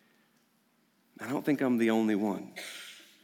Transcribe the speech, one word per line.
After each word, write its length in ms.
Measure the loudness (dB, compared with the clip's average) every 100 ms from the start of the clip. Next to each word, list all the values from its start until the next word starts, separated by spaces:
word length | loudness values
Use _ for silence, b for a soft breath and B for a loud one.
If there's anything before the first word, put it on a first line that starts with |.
| _ _ _ _ _ _ _ _ _ _ _ -14
I 80 | -6
don't 160 | -4
think 180 | 0 0
I'm 160 | 2 4
the 140 | 4
only 240 | 4 4 2
one. 360 | 0 -2 -8 -14 B B B B B B